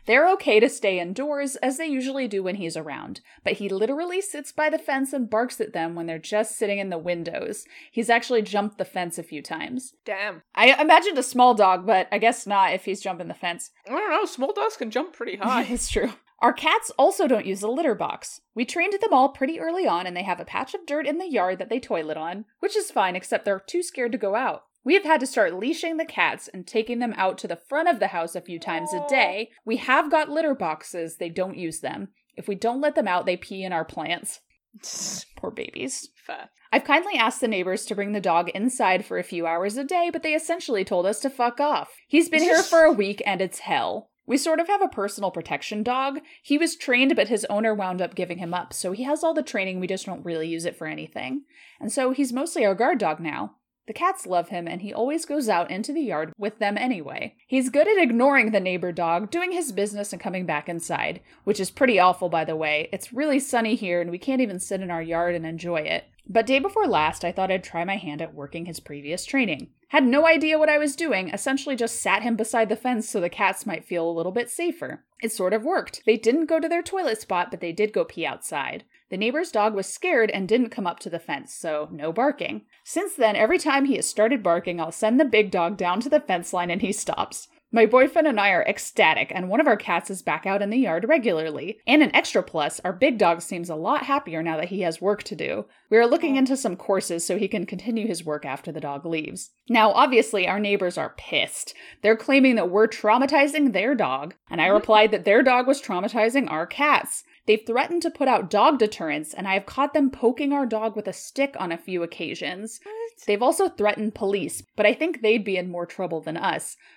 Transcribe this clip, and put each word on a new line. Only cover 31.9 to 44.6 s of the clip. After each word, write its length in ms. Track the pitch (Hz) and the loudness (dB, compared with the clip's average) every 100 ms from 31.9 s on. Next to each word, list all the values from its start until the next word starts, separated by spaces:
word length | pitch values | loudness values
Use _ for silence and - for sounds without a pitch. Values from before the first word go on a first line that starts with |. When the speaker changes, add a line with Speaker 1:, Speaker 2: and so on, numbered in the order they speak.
| - 196 _ _ - | -8 -10 _ _ -14
Speaker 1:
If 120 | - | -8
we 60 | |
don't 260 | 196 233 254 | -2 -2 0
let 140 | 294 | 0
them 140 | 294 214 | 0 0
out, 180 | 180 160 | 0 0
they 100 | 180 | -4
pee 280 | - 190 | -6 -10
in 80 | 190 | -4
our 120 | 170 | -4
plants." 560 | 160 - 156 170 - - _ _ _ _ | -4 -8 -6 -6 -8 -14 _ _ _ _
Speaker 2:
<laughs> 0 | - - - - - - | -14 -10 -8 -10 -14 -12
Speaker 1:
Poor 140 | 190 | -10
babies. 580 | - - - 269 - - _ - | -8 -12 -8 -8 -10 -12 _ -14
Speaker 2:
Fair. 240 | 285 - _ _ | -14 -14 _ _
Speaker 1:
I've 120 | - | 0
kindly 300 | - 294 370 | 4 2 2
asked 260 | 320 226 247 | 0 0 0
the 80 | 233 | -2
neighbors 380 | 202 180 190 - | -2 -2 -4 -4
to 80 | |
bring 180 | 202 202 | -6 -4
the 80 | 208 | -2
dog 300 | 185 170 175 | 2 2 0
inside 540 | 190 240 - 202 185 | -2 -4 0 2 2
for 140 | 190 180 | -2 -6
a 40 | |
few 220 | 175 175 165 | -6 -6 -4
hours 300 | 170 196 226 | -2 -2 -4
a 80 | |
day, 260 | 277 359 349 | -2 0 0
but 100 | - | -2
they 120 | 320 | -2
essentially 500 | 302 311 339 - 214 | -2 -2 -4 -2 -4
told 220 | 196 185 180 | 0 0 0
us 140 | 208 | -2
to 100 | 277 | -4
fuck 300 | 262 240 240 | -2 -2 0
off. 300 | 294 226 147 - _ | 0 0 -4 -16 _
He's 220 | 294 320 | 2 4
been 140 | 311 | 2
here 200 | 339 330 | 4 4
Speaker 2:
<laughs> 0 | |
Speaker 1:
for 200 | - 330 | 6 6
a 80 | 320 | 8
week, 300 | 220 196 202 | 6 0 -2
and 160 | - 185 | -2 -2
it's 200 | 185 - | -2 -4
hell. 500 | - 147 104 190 - _ - | -4 -2 -2 -4 -10 _ -2
We 100 | 269 | 0
sort 240 | 339 320 | 2 0